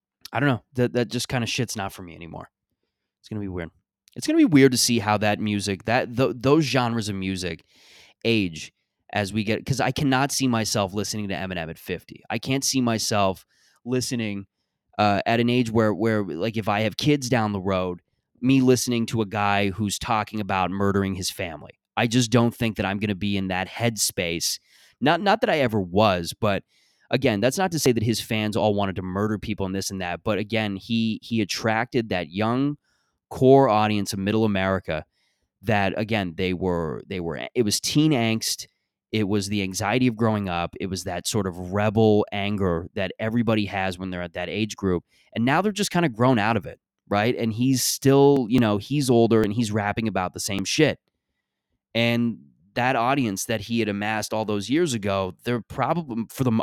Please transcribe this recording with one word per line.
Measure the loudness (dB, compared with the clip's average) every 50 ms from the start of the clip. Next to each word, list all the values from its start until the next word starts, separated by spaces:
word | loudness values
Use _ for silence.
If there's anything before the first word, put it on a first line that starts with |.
| _ _ _ _ _ -6 -4
I | 0
don't | 0 0
know. | 0 -2 _ _ -2
That, | -2 -2 0 0
that | -2 -2
just | -2 -4 -6 -4 -4
kinda | -4 -4 -2
shit's | -2 -2 -4 -4 -4 -6
not | -8 -8 -8 -10
for | -12 -18
me | -18 -16
anymore. | -16 -16 -14 -14 -14 -16 _ _ _ _ _ _ _ _ _ _ _ _ _ _ _
It's | _ -10
gonna | -8 -8
be | -6
weird. | -6 -6 -8 -8 -10 _ _ _ _ _ _ _ _ _
It's | -6 -2
gonna | 0 4
be | 4 6
weird | 6 8 8 8 8 6
to |
see | 4 2 2 0 0
how | 2 2 0
that | 2 2 0 0 0
music, | -2 -2 -2 -2 -2 -2 -4 -4 -2
that, | 0 0 0 0 -2 0
th-, | 0 0 0 0
those | 0 2 4 4 4 4
genres | 2 0 0 0 0 -2 -2 -4
of | -4 -4
music | -4 -2 -4 -4 -4 -4 -6 -8 -8 _ _ _ _ _ _ -20 -20 -20 _ _ _ 0
age | 2 2 2 0 -2 -4 -10 -14 -16 _ _ _ _ _ _ _ -6 -4
as | -4 -4 -2
we | -2 -4 -2
get, | -2 -2 -4 -2
'cause | -4 -2 -2
I | 0 -2
cannot | -2 0 0 2 2 2 0 0 0
see | -2 0
myself | 0 0 0 0 0 0 0 -2 0 -2
listening | -4 -4 -4 -6 -6 -6 -6
to | -6
Eminem | -6 -6 -6 -6 -6 -6 -8
at | -10 -12
fifty. | -8 -8 -8 -8 _ -16 -20 -20 _ -8
I | -8 -6
can't | -4 -2 -2 -2 -2
see | 0 0 2
myself | 2 2 0 0 -2 -2 0 2 2 0 0 -4 -12 _ _ _ _ _ _ _ _
listening, | -4 -2 -2 -2 -2 -4 -4 -4 -4 -6 -8 -10 _ _ _ _ _ _ _ _ _ _
uh, | 2 2 4 4 2 2
at | 2 2 2
an | 4 4
age | 4 2 2 2
where, | 2 2 2 2 2
where, | 2 0 2 2 0 -2
like, | -4 -4 -4 -4 -2 -2
if | -2 -2
I | 0 0 0
have | 0 -2 -2
kids | 0 2 2 2 2 2 0
down | 0 0 2 0 -2
the | -2
road, | 0 0 0 0 0 -2 -6 -8 _ _ _ _ _ _ _ _
me | 2 4 4 6
listening | 6 6 4 4 2 -2 0 -2 0
to | 0 0 -2
a | -2
guy | -2 -2 -2 0 2 2 2 2 0
who's | 0 -2 -2 -2 -2
talking | -4 -2 -2 -2 -2 -2 -4 -6 -8
about | -4 -2 0 0 0 -2
murdering | -2 0 0 2 2 2 0 0 -2
his | -4 -6 -8
family. | -6 -6 -10 -10 -10 -14 -16 -20 _ _ _ _ -2
I | -2 0
just | 2 2 2 2 4
don't | 4 4 4 4 0
think | -2 -4 -4 -2
that | -2 -4
I'm | -2 -2 -2
gonna | -2 -4 -4
be | -2 -2 -2 -2
in | -2 -2
that | -2 -2 -2 -4 -6
headspace. | -6 -2 -2 -2 0 0 -4 -4 -2 -4 -4 -2 -2 -2 -2 -4 -6 -6 _ _ _ _ -20 _ _ _
Not, | 0 2 2 2
not | 2 2 2 2
that | 2 0
I | 2 2
ever | 2 2 0 -2
was, | -2 0 2 4 4 4 4 2 -2 -6 -6
but | -2 -2 -2 -2 -2 _ _ _ _ _ _ _ _ _ -2
again, | -2 2 2 2 2 4
that's | 2 0 0
not | 0 -2 -2
to | -2 2
say | 2 2 2
that | 4 2
his | 0 0 -2
fans | -2 -4 -2 -2 -2 0 0
all | 2 2 2 2
wanted | 2 0 -2 -2
to | -6
murder | -6 -4 -2 -2 -2 -2 -2
people | -4 -4 -8 -6 -4 -4
and | -4 -4
this | -4 -6 -6
and | -6 -6
that. | -6 -6 -6 -6 -4
But | -4 -2 -2
again, | -4 -2 -2 -2 -2 -2 -6
he, | -8 -6 -4 -2 0 0 -2 -4 -6
he | -6 -4 -2 -2
attracted | -2 -2 -4 -4 -2 -2 0 -2 -4 -2 -2 -4 -2 -2
that | -4 -4 -4 -4
young | -4 -4 -2 -2 0 0 -2 -2 -4 _ _ _ _ _ _ _ _ _ _ _
core | -2 4 8 8 10 10 8 6
audience | 4 4 4 2 2 0 -2 -4
of | -4 -4
middle | -2 0 2 2 2
America | 2 2 0 0 0 0 -2 _ -4 -6 -6 -6 _ _ _ _ _ _ _ _ _ _ _
that, | -4 -2 0 0 0 0 -2
again, | -4 -4 -2 -2 -2 -2 -4 -4
they | -4 -2 -2 -2
were, | -2 -2 -2 -2 -2 -2 -4 -6 -8 -10
they | -10 -8 -6
were, | -6 -6 -6 -8 -10 -4 0
it | 0
was | 0 2 0 -2
teen | -4 0 2 4 4 4
angst. | 2 2 2 0 0 -2 -4 -6 -6 -8 -10 _ _ _ _ _ _ _ _ _ -2
It | -2 0
was | 0 0 -2 -2
the | -2 -4 -4 -4
anxiety | -4 -4 -4 -2 0 0 2 2
of | 0 2
growing | 2 0 0 2 0 -2 -2
up. | -2 -4 -4 -4 -4 -4
It | -4
was | -4 -4 -6 -6
that | -6 -8 -6 -6
sort | -2 -2 -2 -2
of | -2 -6 -8 -8 -4
rebel | -2 0 0 2 4 6 6 6 6 4 2 0 -4
anger | -6 -4 -4 -2 -2 0 0 0 -2 -4 -6 _
that | -6 -6 -6 -6 -6
everybody | -6 -2 0 0 2 2 2 0 0
has | -2 -4 -4 -4 -4 -4
when | -6 -8 -8
they're | -6 -8
at | -8 -8 -8
that | -8 -8 -6
age | -2 -4 -4 -4 -4
group. | -2 0 0 0 0 _ _ _ _ _ _ -4
And | 0 0
now | 2 2 2
they're | 0 0
just | -2 -2 -4 0
kinda | 0 0 0 0
grown | 0 2 2 4 4
out | 4 2 2 0
of | -2 -4
it, | -6 -16 _ _ _ _ _ _
right? | -2 0 0 0 0 0
And | -2 -2 -4 0
he's | 0 2 2 2 2
still, | 0 -2 -4 0 4 4 6 8 8 6 6 4 2 2
you | 2 2
know, | 4 2 2 0
he's | -2 -2 -2 -2 2 4
older | 6 6 6 6 6 4 4
and | 2 0
he's | -2 -2 0
rapping | -2 -2 -2 -2 -2 -2 -4 -2
about | -2 -2 -4 -4 -6
the | -8
same | -6 -4 -4 -4 -2
shit. | -2 2 2 2 2 2 _ _ _ _ _ _ _ _ _ _ _ _ _ _ _ _ _ _ _ -2
And | 0 0 2 2 0 0 -2 -4 -6 -16 _ _ _ _ _ -4
that | -2 0 0 0
audience | 2 2 2 2 0 0 -2 -2 -4 -4
that | -4 -6 -6
he | -4 -4 -2 0
had | 0 0
amassed | -2 -2 -2 -2 -4 -4 -4 -4 -4
all | -4 -2
those | -2 -2 -4 -2 -2
years | 0 0 0 0 -2
ago, | -4 -2 -2 -2 -2 -2 -4 -8 _ -4
they're | -4 -4 -4
probably, | -4 _ -6 -4 -2 -2 -2 -4 -4 -6 -6 -8 -8 -8
for | -6 -2 0
the | 2
m-, | 2 0